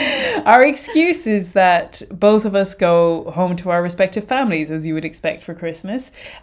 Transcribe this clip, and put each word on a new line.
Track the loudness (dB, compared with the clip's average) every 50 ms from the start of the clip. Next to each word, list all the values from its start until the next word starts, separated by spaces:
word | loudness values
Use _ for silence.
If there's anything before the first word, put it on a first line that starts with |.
| -2 -2 -2 -2 -2 -2 -4 0 4
Our | 4 6 6 6
excuse | 4 2 -2 -6 -2 0 2 2 2 0 -2 -2
is | -2 -2 -2 -2 0 2
that | 4 4 4 4 2 0 -4 -8 -10 -10 -10
both | -4 2 4 4 4 4 2
of | 0 0
us | 0 -2 -2 -2
go | 0 2 4 4 4 4 2 0 -2 -6 -6
home | -4 -2 -2 -2 -2
to | -4 -2 -2
our | 0 0
respective | -2 -2 -2 -2 -2 0 -2 -6 -4
families, | -2 -2 -2 0 0 -2 -2 -4 -4
as | -6 -6 -4
you | -4 -4
would | -4 -6
expect | -8 -10 -6 -6 -6 -6 -6 -12
for | -14 -12
Christmas. | -10 -8 -10 -8 -10 -10 -8 -8 -8 -10 -12 -18 -20 -20 -20 -20 -10